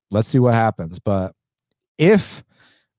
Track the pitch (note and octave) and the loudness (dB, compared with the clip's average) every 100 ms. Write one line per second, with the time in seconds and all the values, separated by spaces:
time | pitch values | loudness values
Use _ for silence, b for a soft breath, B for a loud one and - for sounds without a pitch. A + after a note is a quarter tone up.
0 | _ G#2 A2+ C3+ B2 A#2 A2+ - E2 F2+ | _ -4 0 2 2 2 0 -2 -10 -8
1 | - G2 F#2 - _ _ _ _ _ - | -4 -4 -4 -10 _ _ _ _ _ 0
2 | D#3+ G#3+ - - b b b b b | 2 4 0 -12 b b b b b